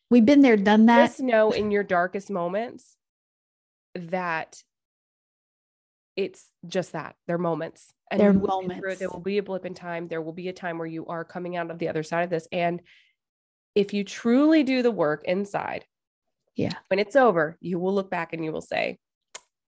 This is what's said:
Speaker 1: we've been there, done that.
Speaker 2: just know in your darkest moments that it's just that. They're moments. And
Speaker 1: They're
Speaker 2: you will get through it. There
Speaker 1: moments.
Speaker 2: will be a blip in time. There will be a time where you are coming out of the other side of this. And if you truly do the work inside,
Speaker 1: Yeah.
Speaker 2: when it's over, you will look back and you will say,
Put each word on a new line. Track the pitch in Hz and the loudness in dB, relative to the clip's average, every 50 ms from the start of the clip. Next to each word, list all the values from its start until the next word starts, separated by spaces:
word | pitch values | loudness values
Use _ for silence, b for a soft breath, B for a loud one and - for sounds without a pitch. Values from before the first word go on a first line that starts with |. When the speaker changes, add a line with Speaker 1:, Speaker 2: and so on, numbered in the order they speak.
| _ - | _ 4
Speaker 1:
we've | 240 247 214 | 6 6 8
been | 240 294 285 | 8 8 8
there, | 277 254 220 208 | 8 8 6 6
done | 190 208 214 214 220 | 4 6 6 8 8
that. | 233 233 233 - | 8 8 8 6
Speaker 2:
just | - - - | 4 2 -4
know | 269 254 226 220 220 220 | -2 0 2 4 4 4
in | - - 208 214 | 2 0 -2 0
your | 202 202 196 | 0 -2 0
darkest | 196 185 175 175 185 - 196 - - | 0 0 0 0 -2 -4 -8 -8 -6
moments | 202 180 170 175 185 208 233 - - - - - _ _ _ _ _ _ _ _ _ _ _ _ _ _ _ _ _ _ _ _ - | -6 -4 -4 -4 -4 -6 -6 -8 -12 -18 -20 -20 _ _ _ _ _ _ _ _ _ _ _ _ _ _ _ _ _ _ _ _ -16
that | 185 175 165 185 185 180 175 160 160 - - - - - _ _ _ _ _ _ _ _ _ _ _ _ _ _ _ _ _ _ _ _ _ _ _ _ _ _ _ _ _ - | -14 -12 -8 -8 -6 -4 -4 -6 -6 -8 -10 -16 -20 -20 _ _ _ _ _ _ _ _ _ _ _ _ _ _ _ _ _ _ _ _ _ _ _ _ _ _ _ _ _ -8
it's | 190 196 - - - - - _ _ - | -8 -8 -8 -8 -14 -20 -20 _ _ -12
just | 170 - 185 165 - | -8 -6 -6 -6 -6
that. | - 160 143 - - _ _ | -8 -12 -12 -12 -16 _ _
They're | - 175 170 | -6 -4 -2
moments. | 180 165 160 151 165 165 - - - - _ _ _ - | -2 -2 -4 -4 -6 -10 -14 -18 -20 -20 _ _ _ -6
And | - 202 | 0 2
Speaker 1:
They're | 208 202 | 4 4
Speaker 2:
you | 196 190 | 4 4
will | 196 196 190 185 | 2 0 -2 -2
get | 185 180 180 196 | -4 -6 -8 -8
through | 196 190 | -6 -8
it. | 185 190 | -6 -6
There | 190 180 | -8 -10
Speaker 1:
moments. | 180 | -8
Speaker 2:
will | 175 | -8
be | 170 190 202 202 | -6 -4 -4 -4
a | |
blip | 196 196 190 180 185 | -4 -4 -6 -8 -8
in | 180 180 | -10 -12
time. | - 175 175 170 165 175 170 | -12 -12 -10 -10 -8 -8 -8
There | 165 165 | -8 -8
will | 156 160 160 | -8 -8 -10
be | 185 175 185 | -10 -10 -12
a | |
time | 185 - 185 175 165 165 | -10 -10 -10 -10 -8 -8
where | 165 | -8
you | 165 160 160 - | -10 -10 -10 -10
are | - 170 165 165 | -10 -10 -10 -10
coming | - - 180 180 175 180 | -10 -12 -12 -10 -8 -8
out | 175 170 165 | -8 -8 -8
of | 165 170 | -8 -6
the | 170 160 | -6 -4
other | - 160 | -4 -6
side | 156 - 165 170 | -6 -4 -4 -4
of | 175 180 | -4 -2
this. | 175 165 - - | -4 -6 -6 -6
And | - 175 170 170 175 175 - b b b b b b b b _ _ _ _ _ _ _ _ _ - | -6 -2 -2 -2 -4 -6 -10 b b b b b b b b _ _ _ _ _ _ _ _ _ 0
if | 208 196 202 208 | 0 0 0 -2
you | 202 196 | -6 -6
truly | - - - - 233 240 269 294 311 320 311 | -6 -8 -4 0 2 4 4 6 6 4 4
do | 269 254 262 254 | 4 2 0 0
the | 233 240 | 0 0
work | 214 175 160 147 151 151 - | 0 0 0 -2 -2 -2 -2
inside, | - 180 196 202 196 - 147 - - - - - _ _ _ _ _ _ _ _ _ _ _ _ _ _ | -2 -2 -2 -2 -4 -6 -6 -6 -6 -8 -10 -12 _ _ _ _ _ _ _ _ _ _ _ _ _ _
Speaker 1:
Yeah. | - - 202 170 - - - | -6 -4 -4 -6 -8 -6 -4
Speaker 2:
when | 190 196 | -2 -2
it's | 208 202 - | 0 2 2
over, | 277 254 226 180 170 151 160 170 _ | 4 4 4 4 2 0 -2 -4 _
you | - 170 185 170 | -8 -6 -6 -4
will | 180 190 196 | -2 -2 -2
look | 196 190 190 | -2 -4 -4
back | 180 175 165 - 165 | -6 -8 -8 -8 -8
and | 160 160 | -8 -8
you | 156 | -6
will | 156 - | -8 -8
say, | - - - - 57 - - - _ _ _ _ _ _ - - _ _ _ _ _ | -8 -6 -4 -4 -4 -4 -6 -10 _ _ _ _ _ _ -20 -20 _ _ _ _ _